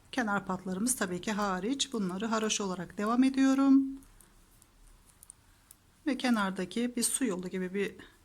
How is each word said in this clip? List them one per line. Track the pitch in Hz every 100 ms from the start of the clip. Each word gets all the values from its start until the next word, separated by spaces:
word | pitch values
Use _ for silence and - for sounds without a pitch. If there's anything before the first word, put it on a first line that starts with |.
| _
Kenar | - 220 202 190
patlarımız | 185 190 185 233 -
tabii | 196 175
ki | 233
hariç. | 208 202 185 196 269 -
Bunları | 233 190 185 226
haroşa | 220 214 -
olarak | 202 180 170 -
devam | 208 240
ediyorum. | 262 269 269 269 277 269 269 269 - - - _ _ _ - _ - - - - - - _ _ _ - _ _ -
Ve | 247
kenardaki | 254 226 196 190 185 - 240 247
bir |
su | 233 - 262
yolu | 180 180
gibi | 190 185
bir | 196 196 - - -